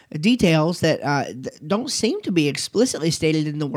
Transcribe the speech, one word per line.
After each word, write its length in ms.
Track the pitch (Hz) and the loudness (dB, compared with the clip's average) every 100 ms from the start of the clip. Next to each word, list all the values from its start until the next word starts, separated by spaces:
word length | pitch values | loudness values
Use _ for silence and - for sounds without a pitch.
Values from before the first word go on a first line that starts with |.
| - | -12
details 680 | 156 190 247 185 160 160 175 | -2 2 4 4 4 2 0
that, 200 | 160 - | 0 0
uh, 220 | 139 143 76 | 0 -2 -2
th-, 340 | 117 131 - 156 | -8 -12 -10 -4
don't 240 | 202 277 | -4 -2
seem 320 | - 220 403 | -2 -2 -2
to 100 | - | -2
be 160 | 170 143 | 0 2
explicitly 640 | 139 - 190 254 - 160 | 0 -2 0 0 2 -2
stated 360 | - 160 156 151 | 0 0 2 0
in 120 | 151 | -2
the 120 | 143 | -2